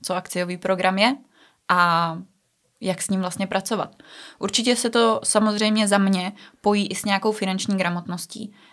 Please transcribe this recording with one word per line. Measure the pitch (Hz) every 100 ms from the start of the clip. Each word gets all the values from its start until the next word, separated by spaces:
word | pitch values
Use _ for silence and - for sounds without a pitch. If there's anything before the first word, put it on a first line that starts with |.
co | - 185
akciový | 180 180 180 180
program | 185 185 185 190
je | 220 277 - _ _ _ _
a | 180 175 170 170 165 190 _ _ _ _ _
jak | 185 180
s | -
ním | 190
vlastně | 185 175 196
pracovat. | 190 190 151 156 - - - - -
Určitě | 196 - 233 240
se | 240
to | 233 226 220
samozřejmě | - 214 214 208 214 214 208
za | 202
mě | 196 190 180 - - _
pojí | 208 208 202
i | 190
s | 214
nějakou | 196 214
finanční | 214 190 190 185 190
gramotností, | 180 175 175 175 - - - - -